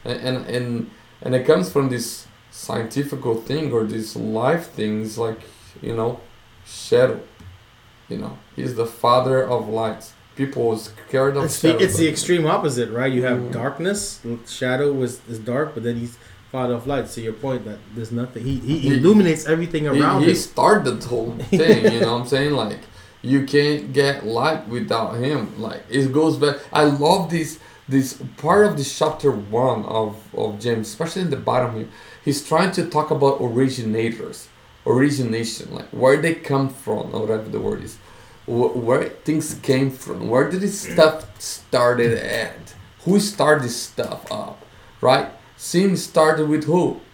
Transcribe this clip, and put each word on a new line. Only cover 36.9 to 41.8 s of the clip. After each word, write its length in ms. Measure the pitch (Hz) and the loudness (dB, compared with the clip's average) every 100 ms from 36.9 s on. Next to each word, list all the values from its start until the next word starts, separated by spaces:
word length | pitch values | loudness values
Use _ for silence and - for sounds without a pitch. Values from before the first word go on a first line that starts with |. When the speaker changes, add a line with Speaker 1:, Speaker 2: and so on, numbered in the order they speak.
| 107 - | -6 -4
Speaker 1:
or 60 | - | -4
whatever 260 | 107 110 110 | -2 -4 -4
the 120 | 107 | -4
word 220 | 104 104 | -4 -6
is. 140 | 92 - - - - - - | -10 -16 -20 -20 -20 -16 -4
Wh-, 280 | 120 123 | 0 0
where 300 | 123 113 139 | 0 0 0
things 500 | - - - 156 - - | 0 -6 -2 -2 -4 -8
came 280 | - 131 135 | 0 2 0
from, 380 | 131 - - 113 | -4 -10 -8 0
where 220 | 123 156 | 2 2
did 100 | 185 | 0
this 200 | 202 - | -2 -4
stuff 600 | - 170 156 - - - | -4 4 4 4 -12 -14
started 800 | - - - 127 | -12 -12 -2 2